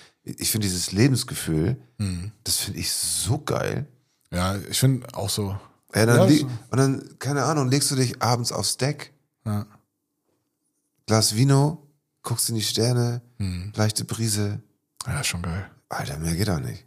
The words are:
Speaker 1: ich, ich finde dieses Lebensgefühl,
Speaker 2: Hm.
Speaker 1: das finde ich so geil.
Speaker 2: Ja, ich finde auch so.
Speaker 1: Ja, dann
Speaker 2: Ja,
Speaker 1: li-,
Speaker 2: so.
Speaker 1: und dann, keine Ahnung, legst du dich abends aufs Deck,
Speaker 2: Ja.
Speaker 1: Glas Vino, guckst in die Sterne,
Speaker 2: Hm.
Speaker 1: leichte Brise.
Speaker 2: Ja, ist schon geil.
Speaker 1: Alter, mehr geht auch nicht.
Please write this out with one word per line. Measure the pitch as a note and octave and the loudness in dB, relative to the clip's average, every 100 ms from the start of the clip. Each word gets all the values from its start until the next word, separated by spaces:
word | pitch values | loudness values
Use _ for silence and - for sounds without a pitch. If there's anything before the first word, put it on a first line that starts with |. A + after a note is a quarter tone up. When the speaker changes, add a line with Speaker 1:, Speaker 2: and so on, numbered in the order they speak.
| - _ | -18 _
Speaker 1:
ich, | - - | -14 -6
ich | G#2+ | -2
finde | A2 G2+ | -2 -2
dieses | F2+ - | -2 -2
Lebensgefühl, | F#2+ C#3 B2 - - - D#2 G2 C3 - - | 4 4 4 -2 -6 -2 0 0 -2 -8 -8
Speaker 2:
Hm. | G2+ F2 G2+ - | -6 -6 -8 -10
Speaker 1:
das | - - | -4 -4
finde | - E2+ | -4 -4
ich | - | -4
so | - - - F#2+ - | -4 -4 -2 0 -2
geil. | - - G1+ - D3 _ _ _ - | -2 -2 -2 -4 -6 _ _ _ -8
Speaker 2:
Ja, | F2 F#2 G2 | -2 -2 -2
ich | - - | -4 2
finde | C3 C3 - - | 2 2 -4 -6
auch | G2 | -4
so. | - G2+ G2 - _ _ | -2 -4 -6 -10 _ _
Speaker 1:
Ja, | G2+ A2 | 4 6
dann | B2 | 8
Speaker 2:
Ja, | F#3 | 8
Speaker 1:
li-, | D3+ | 6
Speaker 2:
so. | C3 A#2 - | 2 -6 -2
Speaker 1:
und | A#2+ | 2
dann, | C3+ B2+ - - | 2 0 -6 -8
keine | B2+ C#3+ | -4 0
Ahnung, | B2+ D#3 B2+ | 0 2 2
legst | C#3 - | 2 2
du | C3 | 2
dich | B2 - | 0 0
abends | A2+ A#2+ A#2+ | 0 2 0
aufs | - G2 - | -2 -2 -2
Deck, | C3+ D3+ - _ _ _ A2 | -2 -4 -12 _ _ _ -6
Speaker 2:
Ja. | G#2 G#2 - _ _ _ _ _ _ _ _ _ _ _ _ - | -6 -6 -16 _ _ _ _ _ _ _ _ _ _ _ _ 0
Speaker 1:
Glas | A2 G#2+ G#2+ | 2 2 4
Vino, | C#3 C#3 D3 E3+ - _ _ _ | 4 6 4 -2 -12 _ _ _
guckst | - A#2 - | -6 -4 -2
in | A2+ | -2
die | |
Sterne, | G#2 - A#2+ B2 A#2+ A#2+ - - | -2 0 2 2 0 -4 -10 -8
Speaker 2:
Hm. | F#2+ F2+ G2 G#2+ | -6 -6 -4 0
Speaker 1:
leichte | G#2+ - A#2 | 0 0 -6
Brise. | A2 A2+ G#2+ G#2 G#2 - _ _ - - | -2 -2 0 -2 -4 -10 _ _ -10 -6
Speaker 2:
Ja, | - | -4
ist | - | -2
schon | F2 | -4
geil. | F2 F2+ - - - | -4 -4 -8 -14 -10
Speaker 1:
Alter, | - - D2 | -6 -6 -4
mehr | E2 E2+ | -2 0
geht | G2+ | 0
auch | D#2+ | 0
nicht. | A#1+ - | -2 -8